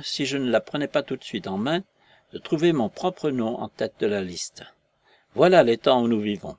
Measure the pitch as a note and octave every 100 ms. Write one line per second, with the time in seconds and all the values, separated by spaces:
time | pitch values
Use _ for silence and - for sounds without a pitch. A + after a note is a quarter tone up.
0 | D3 - C3+ C#3 B2+ A2 - D3 C#3+ D3+
1 | C#3 C3+ - A2 G2 F#2+ A#2+ E3+ G3 _
2 | _ _ _ - - D#3 E3+ D#3 G#2+ -
3 | F#3 - D#3 C3 A2 A#2+ A2 - - -
4 | G#2+ G2+ F#2 F2 - - - _ _ _
5 | _ _ _ G#2+ E3+ F#3 B2 A#2 - B2+
6 | A#2 A2+ G#2 G2+ G2